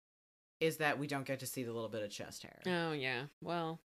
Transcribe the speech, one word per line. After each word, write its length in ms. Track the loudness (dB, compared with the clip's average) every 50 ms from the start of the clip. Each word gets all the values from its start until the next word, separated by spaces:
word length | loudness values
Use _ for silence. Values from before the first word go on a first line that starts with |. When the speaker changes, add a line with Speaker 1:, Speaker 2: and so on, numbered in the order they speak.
| _ _ _ _ _ _ _ _ _ _ _ _
Speaker 1:
is 180 | 4 4 4 4
that 200 | 4 4 4 4
we 80 | 0
don't 200 | 0 0 -2 0
get 140 | 0 -2 -2
to 60 | -2
see 160 | -4 -2 -2 -2
the 80 | -2
little 160 | -2 -2 -2 -2
bit 140 | -2 -2
of 80 | -2 -2
chest 320 | -4 -8 -8 -8 -8 -12 -12
hair. 160 | -14 -16 -6 -2
Speaker 2:
Oh, 260 | 0 2 2 2 2
yeah. 320 | 0 2 2 0 0 0 -2 -4 -10 _
Well. 400 | -4 -2 0 0 0 0 -2 -4 -10 _